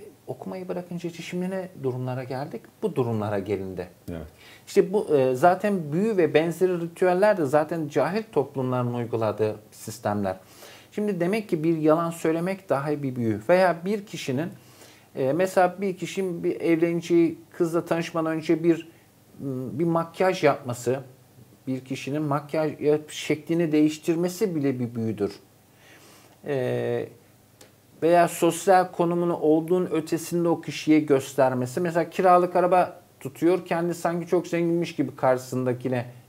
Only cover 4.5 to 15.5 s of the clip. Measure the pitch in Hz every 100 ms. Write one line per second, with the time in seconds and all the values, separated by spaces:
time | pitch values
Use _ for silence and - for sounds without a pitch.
4.5 | - - 202 175 202 - 147 131 127 175
5.5 | 185 208 196 147 160 220 196 151 147 170
6.5 | 165 185 175 170 170 185 180 208 196 139
7.5 | 151 156 170 147 151 156 208 214 151 131
8.5 | 135 127 127 120 120 117 117 110 101 107
9.5 | 104 - - - - 107 104 98 95 -
10.5 | - - - - - 208 180 175 220 208
11.5 | 170 160 165 156 160 170 165 160 165 180
12.5 | 196 - 135 151 151 139 127 113 101 -
13.5 | 180 185 165 180 214 202 156 - 127 185
14.5 | - - - - - _ - 131 156 185